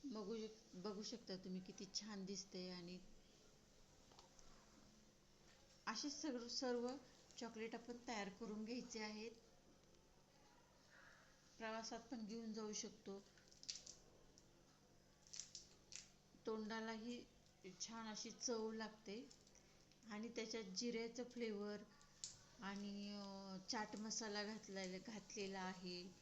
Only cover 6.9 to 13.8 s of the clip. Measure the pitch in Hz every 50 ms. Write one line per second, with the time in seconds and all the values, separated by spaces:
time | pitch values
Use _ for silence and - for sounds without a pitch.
6.9 | 269 294 - - - - - - - - 240 233 233 220 226 226 226 226 233 -
7.9 | 240 240 - - 233 208 202 196 190 - 233 208 214 214 220 220 247 247 - -
8.9 | - 220 214 214 214 214 220 233 233 - - - - - - - - - - -
9.9 | - - - - - - - - - - - - - - - - - - - -
10.9 | - - - - - - - - - - - - - - 226 220 220 226 220 226
11.9 | 247 226 233 - 269 226 220 196 226 233 226 220 214 220 214 214 214 - - 202
12.9 | 190 - - 202 196 196 202 - - - - - - - - - - -